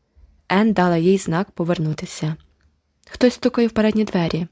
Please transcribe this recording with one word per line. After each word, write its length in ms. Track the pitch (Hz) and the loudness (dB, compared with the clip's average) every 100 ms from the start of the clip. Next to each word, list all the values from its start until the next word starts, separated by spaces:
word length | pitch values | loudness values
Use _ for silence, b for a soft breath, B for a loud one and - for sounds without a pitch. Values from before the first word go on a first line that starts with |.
| _ _ - _ - | _ _ -20 _ -2
Ен 240 | 190 220 | 2 2
дала 240 | 185 180 165 | 2 2 2
їй 200 | 175 196 | 2 2
знак 340 | - 165 208 | 0 -4 -4
повернутися. 840 | - 170 175 156 147 185 - 156 156 _ _ _ _ _ _ _ | -6 -4 -2 -4 -6 -8 -6 -6 -6 _ _ _ _ _ _ _
«Хтось 240 | - 247 | 0 0
стукає 340 | - 247 240 226 | 2 -2 0 0
в 40 | |
передні 320 | 220 214 214 | 0 0 0
двері», 440 | 214 185 165 160 170 | -2 -2 -2 -4 -6